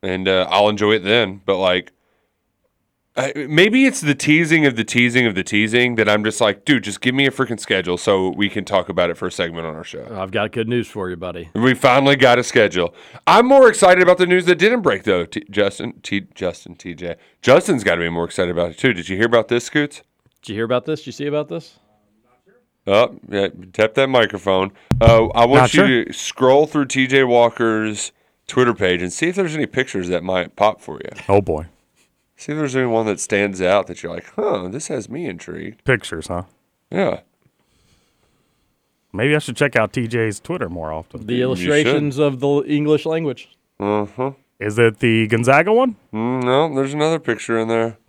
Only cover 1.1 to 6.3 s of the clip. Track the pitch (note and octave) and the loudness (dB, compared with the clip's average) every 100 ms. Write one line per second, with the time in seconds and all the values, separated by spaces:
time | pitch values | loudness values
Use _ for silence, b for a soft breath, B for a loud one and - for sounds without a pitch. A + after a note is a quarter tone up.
1.1 | A#2 G#2 G2 - F#2+ F#2 F2+ - _ _ | 0 0 -6 -4 0 0 0 -4 _ _
2.1 | _ _ _ _ _ _ _ _ _ _ | _ _ _ _ _ _ _ _ _ _
3.1 | - C3 - C#3 D3+ G3+ B3 C4+ - D3 | -6 -6 -6 -2 2 4 4 2 2 -2
4.1 | C#3 - D3+ E3 D#3+ D3 A#2 A2 B2 A#2+ | -2 2 2 2 2 2 0 -2 2 2
5.1 | A#2+ A#2+ F#2+ F#2 G#2 A2 A#2 B2 A#2 G#2 | 2 0 -2 -2 0 2 2 0 2 2
6.1 | G#2+ G#2+ | 2 0